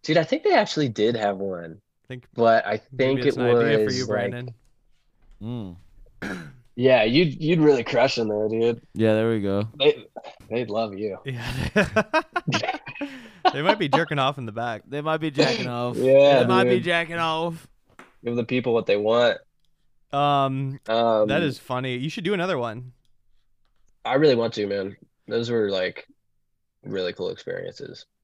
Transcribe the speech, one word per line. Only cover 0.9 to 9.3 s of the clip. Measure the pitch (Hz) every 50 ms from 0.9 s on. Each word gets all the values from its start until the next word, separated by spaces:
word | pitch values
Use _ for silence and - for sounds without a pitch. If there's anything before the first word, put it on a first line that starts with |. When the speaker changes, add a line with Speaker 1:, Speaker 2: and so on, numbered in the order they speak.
| 104 - 104 113 120
Speaker 1:
have | 113 107 101 98 95
one. | 98 98 92 85 85 82 80 104 _ _ _ _ _ _
Speaker 2:
Think | 127 127 120 _ _
Speaker 1:
But | - 117 113 113 113 -
I | 101 107 107 _ _
Speaker 2:
maybe | 131 127 127 - 139
Speaker 1:
think | 131 123
Speaker 2:
it's | 135 123
Speaker 1:
it | 127
Speaker 2:
an | 123 120 120
idea | 120 117 117 113 110
for | 107
Speaker 1:
was, | 104 - 127
Speaker 2:
you, | 127
Speaker 1:
like, | 110
Speaker 2:
Brandon. | 104 104 - 98 120 123 123 127 120 _ _ _ _ _ _ _ _ _ _ _ _ _ _ _ - _
Speaker 3:
Mm. | 101 113 123 120 107 95 87 90 - - - - - - _ - - 202 190 180 165 147 131 - _ _ _
Speaker 1:
Yeah, | - 123 131 127 120 107
you'd, | 110 123 151 180 156 127 -
you'd | 156 151 175 165
really | 151 151 143 127 117
crush | - 139 - 123 135 - 120
in | 113 107
there, | 107 104 107 107
dude. | 110 113 113 117 117 117 - _ _
Speaker 3:
Yeah, | 101 110 110 107
there | 110 113 113